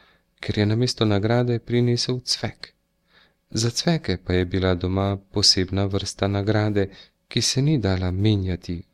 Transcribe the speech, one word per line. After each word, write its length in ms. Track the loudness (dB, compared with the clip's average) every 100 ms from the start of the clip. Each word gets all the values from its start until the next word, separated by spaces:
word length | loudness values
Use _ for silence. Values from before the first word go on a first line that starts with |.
| _ _ _ _
ker 180 | -6 0
je 80 | 2
namesto 400 | 2 0 0 2
nagrade 540 | 2 2 2 2 -2
prinesel 600 | 0 2 2 2 0 -4
cvek. 540 | -4 -6 -6 -10 -18 _ _ _ _ _ _ _ _
Za 200 | -4 -2
cveke 480 | -2 0 0 -2 -4
pa 160 | 0
je 120 | 0 0
bila 300 | 0 0 0
doma 420 | 0 -2 -2 -4 -6
posebna 540 | 0 2 2 0 -2 -2
vrsta 420 | -2 -4 -4 -2
nagrade, 600 | 0 0 2 2 0 -2 -6 -20 _ -6
ki 140 | -4
se 200 | -2 0
ni 160 | 2 2
dala 340 | 2 0 -2
menjati 720 | 0 2 2 0 -4 -6 -10 -10